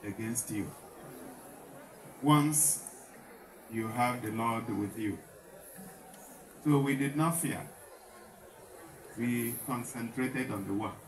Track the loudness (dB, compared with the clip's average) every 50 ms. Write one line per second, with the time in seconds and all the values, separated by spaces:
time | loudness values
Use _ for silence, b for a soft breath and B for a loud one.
0 | -6 -6 -4 -4 -2 0 0 0 0 0 -2 -2 -2 -2 -6 -12 -16 -16 -16 -16
1 | -14 -14 -14 -12 -12 -14 -14 -14 -16 -16 -16 -16 -16 -16 -16 -16 -16 -16 -16 -16
2 | -16 -16 -12 2 8 10 10 10 10 8 6 6 6 6 4 2 -2 -10 -12 -14
3 | -18 -18 -18 -18 -18 -18 -18 -18 -18 -18 -20 -20 -14 -4 -2 0 0 0 2 4
4 | 4 4 2 0 -2 -2 0 2 2 2 2 0 0 0 0 0 0 -2 -2 -2
5 | -2 -2 -2 -4 -8 -16 -18 -20 -20 -18 -18 -18 -18 -18 -16 -16 -14 -14 -16 -16
6 | -18 -18 -18 -18 -18 -18 -18 -18 -18 -18 -18 -2 4 6 8 8 8 6 4 4
7 | 2 2 4 4 4 4 4 2 0 0 -2 -2 -6 -8 -12 -16 -18 -18 -18 -18
8 | -18 -18 -18 -18 -18 -18 -18 -18 -20 -20 -18 -18 -18 -18 -16 -16 -16 -16 -16 -16
9 | -16 -12 -4 -2 0 2 2 2 2 0 -2 -4 -4 -2 -2 -2 -2 -4 -6 -6
10 | -6 -4 -2 0 -2 0 0 -2 -2 -2 -2 -4 -2 0 0 0 0 -2 -6 -8
11 | -14